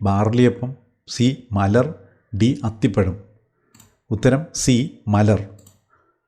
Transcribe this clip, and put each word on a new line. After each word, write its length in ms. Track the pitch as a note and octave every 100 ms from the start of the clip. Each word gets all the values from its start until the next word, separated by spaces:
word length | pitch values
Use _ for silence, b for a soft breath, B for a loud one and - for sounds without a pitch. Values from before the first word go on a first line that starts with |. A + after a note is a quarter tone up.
ബാർലിയപ്പം, 720 | G2 G2 G#2+ A#2+ B2 A#2 B2 C3+ _ _ -
സി, 380 | - B2 C#3+ -
മലർ, 420 | G2+ G2 A2+ D3 - b b b G2
ഡി, 240 | A2+ C#3+
അത്തിപ്പഴം. 520 | A#2 - B2+ G#2 F#2 F2+ - _ _ b b b b b _
ഉത്തരം 360 | A2+ B2+ C3+ D#3+
സി, 440 | - - A#2+ D3 - -
മലർ. 380 | G#2 G#2+ G2 G2+ - - _ _ _ _ _